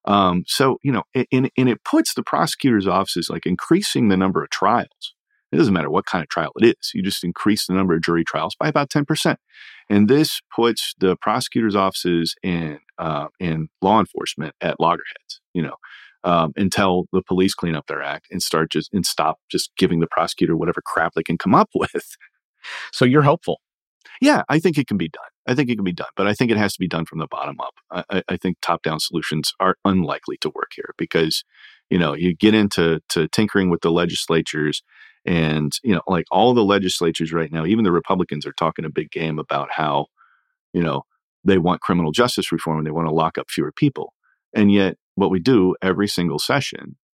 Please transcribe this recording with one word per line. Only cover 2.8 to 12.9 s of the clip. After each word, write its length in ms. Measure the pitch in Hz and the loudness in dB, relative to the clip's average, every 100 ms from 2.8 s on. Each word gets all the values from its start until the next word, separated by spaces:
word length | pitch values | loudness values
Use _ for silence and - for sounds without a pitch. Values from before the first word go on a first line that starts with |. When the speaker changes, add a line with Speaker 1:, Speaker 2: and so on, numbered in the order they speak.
| 95 | 4
Speaker 1:
offices, 420 | 90 98 - - | 0 0 -4 -4
like, 160 | 85 - | -4 -4
increasing 600 | 180 - 170 208 139 113 | -4 2 2 2 0 2
the 100 | 95 | 4
number 240 | 92 85 | 2 0
of 80 | 71 | -4
trials. 640 | - 95 117 - _ - - _ _ _ | -2 2 2 -2 _ -18 -18 _ _ _
It 60 | - | 2
doesn't 160 | 165 | 4
matter 160 | 90 73 | 2 0
what 160 | 82 - | -2 -2
kind 160 | 92 | -4
of 80 | 78 | -4
trial 220 | - 76 - | -4 -4 4
it 80 | 113 | 4
is. 260 | - - | 4 -4
You 80 | - | -4
just 220 | 95 - | -4 -4
increase 440 | 87 - 107 104 - | -6 -2 0 0 0
the 60 | |
number 220 | 92 95 85 | 0 2 0
of 60 | |
jury 220 | 85 85 | 0 -2
trials 320 | 80 76 80 - | -2 -4 -6 -4
by 80 | 156 | -2
about 220 | 151 143 | 0 0
ten 160 | 151 147 | -2 -2
percent. 340 | 156 170 147 _ - - - - | 0 -2 -2 _ -20 -20 -20 0
And 200 | 101 104 | 4 6
this 320 | 139 160 - - | 4 2 -2 -8
puts 400 | - 117 110 - - | 0 0 0 -6 -2
the 160 | 92 87 | 0 0
prosecutor's 600 | - 113 - 127 113 101 | 0 -2 -2 -2 0 2
offices 600 | 95 - 87 85 82 - | 0 -2 0 0 -2 -4
and, 360 | 95 87 80 73 - | -4 -4 -4 -10 -16